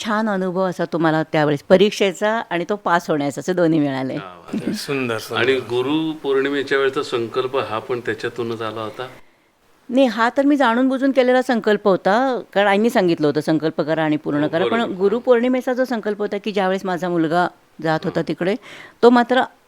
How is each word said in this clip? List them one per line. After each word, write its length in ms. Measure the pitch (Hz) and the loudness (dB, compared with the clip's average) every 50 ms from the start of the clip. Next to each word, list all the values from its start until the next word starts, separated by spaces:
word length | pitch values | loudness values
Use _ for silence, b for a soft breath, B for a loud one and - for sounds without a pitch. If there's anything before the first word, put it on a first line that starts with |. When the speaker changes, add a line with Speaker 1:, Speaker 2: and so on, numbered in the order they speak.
| - | -2
Speaker 1:
छान 240 | 220 214 214 226 220 | -2 -2 0 0 0
अनुभव 340 | 202 190 190 185 170 185 | 0 0 -2 -2 0 0
असा 220 | 190 185 170 - 170 | -2 -2 0 -2 -4
तो 140 | - - 160 | -2 0 0
मला 240 | 165 160 156 160 | 2 2 2 2
त्यावेळेस 400 | 160 - - 156 151 147 151 139 | 0 0 2 2 2 2 0 -2
परीक्षेचा 800 | - - 190 185 202 214 - - 214 196 165 - 214 214 220 233 - - | 4 4 4 6 6 2 2 0 0 0 0 0 -2 -2 -2 -2 -4 -4
आणि 140 | 170 170 175 - | -4 -6 -4 -4
तो 80 | 208 | -6
पास 340 | 202 - 196 170 175 - - | -4 0 0 0 0 2 0
होण्याचा, 300 | 160 147 143 143 - 147 | -2 -2 -2 -4 -4 -6
असे 120 | 139 - | -4 -2
दोन्ही 260 | 147 180 175 160 165 156 | 0 2 2 2 4 2
मिळाले. 340 | 143 143 135 131 135 127 | 0 0 -2 -4 -4 -6
Speaker 2:
क्या 160 | - 151 98 90 | -6 -8 -10 -12
बात 320 | 90 87 - - - 214 | -16 -18 -12 -8 -8 -6
आहे. 120 | - - - | -4 -4 -6
Speaker 3:
सुंदर, 440 | 208 - - 139 135 127 120 113 110 | -6 -6 -6 -4 -4 -2 -2 -4 -6
सुंदर. 240 | - - 117 113 | -6 -4 0 2
Speaker 2:
आणि 120 | 117 127 131 | 2 2 2
गुरु 580 | 131 120 110 120 123 127 139 151 160 160 160 | 0 -2 -2 -4 -2 0 0 0 -2 -2 -4
पौर्णिमेच्या 680 | 151 156 - 139 135 135 135 139 143 143 127 - 143 139 | -6 -6 -4 0 0 0 0 0 -2 -4 -2 0 0 2
वेळचा 240 | 139 135 131 151 | 2 0 0 -2
संकल्प 540 | 135 - 135 120 117 110 110 131 127 127 135 | -4 -2 -4 -4 -4 -2 -4 -4 -4 -2 -2
हा 220 | 135 110 104 107 113 | -4 -4 -2 -6 -6
पण 220 | - - 127 120 | -4 -4 -6 -4
त्याच्यातूनच 640 | 117 120 107 - - 117 - - 117 117 113 110 | -4 -6 -6 -6 -6 -8 -6 -6 -6 -6 -6 -6
आला 180 | 117 110 110 113 | -6 -8 -6 -8
होता? 260 | 110 107 104 - 127 131 127 - - _ _ _ _ _ _ _ _ _ _ _ _ - | -10 -10 -10 -12 -14 -14 -14 -20 -20 _ _ _ _ _ _ _ _ _ _ _ _ -2
Speaker 1:
नाही, 180 | 240 262 277 | 2 2 2
हा 240 | 247 202 233 226 240 - | 2 2 0 -2 0 0
तर 80 | 285 269 | 2 2
मी 120 | 285 294 | 2 2
जाणून 320 | 262 277 233 226 247 262 262 | 4 2 2 2 2 2 0
बुजून 240 | 269 247 269 277 | 0 0 0 2
केलेला 300 | 247 262 247 247 247 254 | 2 2 4 4 4 2
संकल्प 460 | 247 - 247 220 - 220 208 202 - 208 | 2 2 -2 0 2 0 0 2 4 2
होता, 520 | 185 180 - 185 196 233 269 269 247 196 - - - | 2 2 2 2 2 2 2 0 -2 -4 -6 -2 0
कारण 140 | 190 202 202 | 2 4 4
आईंनी 220 | 196 202 220 240 | 4 4 2 2
सांगितलं 360 | 233 233 185 175 165 - - | 2 2 2 2 2 2 0
होतं, 140 | 180 131 151 | 0 0 0
"संकल्प 420 | 151 - 156 151 156 160 156 - | 0 0 0 0 0 -2 -2 -2
करा 220 | 160 143 160 160 160 | -2 -2 0 0 0
आणि 120 | 156 151 | 0 0
पूर्ण 260 | 147 - 160 147 147 | -2 -2 -2 -2 -2
Speaker 2:
हो, 60 | 151 151 | -2 0
Speaker 1:
करा." 160 | - 165 185 | 0 0 0
पण 140 | 233 233 233 | 0 0 0
Speaker 2:
बरोबर. 160 | 233 185 202 | -2 -2 -2
Speaker 1:
गुरु 240 | 175 190 202 208 240 | 0 0 0 0 0
पौर्णिमेचा 540 | 240 254 247 233 240 254 254 254 247 262 | 2 2 2 4 4 2 0 0 -2 -4
जो 120 | 254 240 262 | -2 -2 -2
संकल्प 340 | 247 254 220 - 214 208 202 | -2 -2 -4 -4 -4 -4 -4
होता 200 | 208 202 202 202 | -4 -4 -4 -6
की 140 | - 220 | -6 -4
ज्यावेळेस 320 | 185 208 190 185 190 190 190 | -2 0 0 0 0 -2 -2
माझा 240 | 190 180 160 180 175 | -4 -4 -4 -4 -2
मुलगा 380 | 175 170 160 151 160 175 180 - - _ _ _ _ - | 0 0 0 2 2 0 0 0 -4 _ _ _ _ -6
जात 180 | 160 160 156 160 - | -2 -2 -2 0 -2
होता 160 | 170 - 165 | -4 -4 -4
Speaker 2:
हं. 80 | 160 - | -4 -4
Speaker 1:
तिकडे, 260 | 160 - 175 180 208 - B B B B B B B B | -4 -4 -2 -2 -2 -4 B B B B B B B B
तो 80 | - 240 | 6 6
मात्र 320 | 247 240 240 240 247 254 254 - - _ _ | 8 6 4 2 2 0 0 -2 -6 _ _